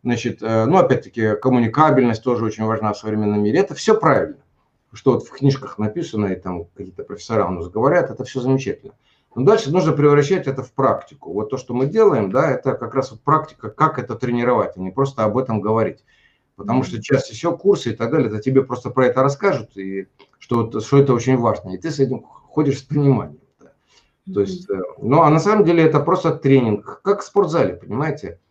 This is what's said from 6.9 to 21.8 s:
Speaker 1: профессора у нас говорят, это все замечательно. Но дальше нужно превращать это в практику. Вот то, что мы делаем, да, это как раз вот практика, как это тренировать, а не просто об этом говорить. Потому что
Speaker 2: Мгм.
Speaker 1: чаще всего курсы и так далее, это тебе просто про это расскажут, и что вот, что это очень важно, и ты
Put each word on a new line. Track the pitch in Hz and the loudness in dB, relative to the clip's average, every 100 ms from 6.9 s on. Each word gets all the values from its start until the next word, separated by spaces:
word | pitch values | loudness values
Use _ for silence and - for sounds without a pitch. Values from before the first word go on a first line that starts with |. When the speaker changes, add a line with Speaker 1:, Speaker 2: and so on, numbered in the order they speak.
| - | -14
Speaker 1:
профессора | - 101 - 113 87 | -14 -14 -4 -2 0
у | |
нас | 90 87 | -4 -6
говорят, | 104 131 175 - | -2 2 2 -2
это | - 120 | -8 -8
все | 131 | -6
замечательно. | 127 135 - - - _ _ _ _ 117 | -2 -2 -2 -8 -12 _ _ _ _ 0
Но | 147 | 2
дальше | 214 135 | 2 2
нужно | 180 160 | 0 0
превращать | 143 147 143 143 185 139 | 2 4 4 4 0 -2
это | 135 | -8
в | 131 | -8
практику. | - 131 98 - - - | 0 0 0 -8 -20 -8
Вот | 92 107 | -8 -6
то, | 127 | -8
что | - 120 | -6 -4
мы | 139 | -2
делаем, | 214 208 135 98 | 4 4 4 0
да, | 123 156 | 0 0
это | 123 131 110 | 0 -2 -4
как | 113 131 | -4 -4
раз | 131 | -6
вот | 113 | -6
практика, | - 151 147 - 107 | 0 0 -2 -14 -16
как | - 160 151 | -2 -2 -2
это | 110 110 | -8 -6
тренировать, | 120 120 123 117 95 92 | -4 -2 2 0 0 -6
а | |
не | 92 | -8
просто | 90 135 - 107 | -4 -4 -2 -2
об | 117 | -2
этом | 123 110 | -4 -4
говорить. | 101 113 101 - _ _ _ _ _ _ | -2 0 -2 -6 _ _ _ _ _ _
Потому | 101 127 | -4 -2
что | - 113 | -2 -8
Speaker 2:
Мгм. | |
Speaker 1:
чаще | - 131 - | -2 -2 -2
всего | 113 170 - | -6 -6 0
курсы | 196 190 117 | 0 2 0
и | 107 | -4
так | 117 | -2
далее, | 151 113 | 0 -2
это | 107 | -2
тебе | 131 131 | 2 2
просто | 135 123 120 | 0 -6 -4
про | 131 123 | 0 2
это | 127 | 2
расскажут, | 139 139 196 139 107 98 | 0 0 0 -2 -6 -12
и | 95 98 92 _ _ _ | -8 -8 -10 _ _ _
что | - 120 117 | -4 -2 -2
вот, | 117 110 | -6 2
что | 139 | 4
это | 135 | 6
очень | 117 127 131 | 2 2 2
важно, | 117 104 95 | 2 -2 -8
и | |
ты | 92 | -8